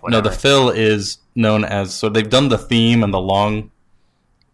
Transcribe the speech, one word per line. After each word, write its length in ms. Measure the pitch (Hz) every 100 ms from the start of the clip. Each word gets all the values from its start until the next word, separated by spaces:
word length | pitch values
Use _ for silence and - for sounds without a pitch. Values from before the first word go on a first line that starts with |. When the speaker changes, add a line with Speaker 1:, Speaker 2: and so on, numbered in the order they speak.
Speaker 1:
No, 160 | 87 113
the 80 | 104
Speaker 2:
whatever? 60 | -
Speaker 1:
fill 320 | 135 139 123
is 480 | 101 110 107 98 - _
known 300 | 120 110 107
as, 300 | 104 101 95
so 160 | - 110
they've 180 | 110 104
done 220 | 127 143
the 80 | 107
theme 440 | - 117 113 117
and 120 | 104
the 40 | 95
long, 500 | 95 98 104 107 104 _ _ _ _ _ _ _ _